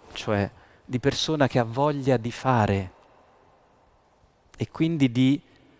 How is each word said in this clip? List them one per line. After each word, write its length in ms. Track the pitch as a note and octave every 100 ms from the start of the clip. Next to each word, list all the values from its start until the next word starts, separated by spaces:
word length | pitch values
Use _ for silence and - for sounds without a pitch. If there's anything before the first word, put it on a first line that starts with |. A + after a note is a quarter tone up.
| -
cioè 380 | - - G#2 G2+ - - _
di 160 | - B2
persona 460 | C#3 - - D#3 C3
che 120 | B2+
ha 60 |
voglia 540 | A2+ A#2 D3 C#3+ C3 A#2+
di 120 | A#2
fare 640 | - C3 A#2+ G#2 G2 F#2+ - _ _ _ _ _ _ _ _ _ _ _ _ _ _ _ -
e 120 | -
quindi 400 | - E3 E3 C3
di 300 | A#2 C3 C#3+ - _ _ _